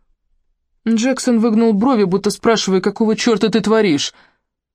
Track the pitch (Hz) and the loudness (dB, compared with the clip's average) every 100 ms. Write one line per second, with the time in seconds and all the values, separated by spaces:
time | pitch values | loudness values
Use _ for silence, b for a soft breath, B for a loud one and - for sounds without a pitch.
0 | _ _ _ _ _ _ _ _ 220 226 | _ _ _ _ _ _ _ _ -4 -2
1 | 254 254 - 233 233 214 226 202 247 240 | 0 -2 0 0 2 2 2 2 2 2
2 | 196 190 202 - 226 220 - 185 202 196 | 0 0 -2 -2 0 0 0 -2 -2 -2
3 | 220 214 247 214 220 220 208 220 208 139 | -2 0 0 0 0 0 0 2 2 0
4 | - b b b b _ _ | -4 b b b b _ _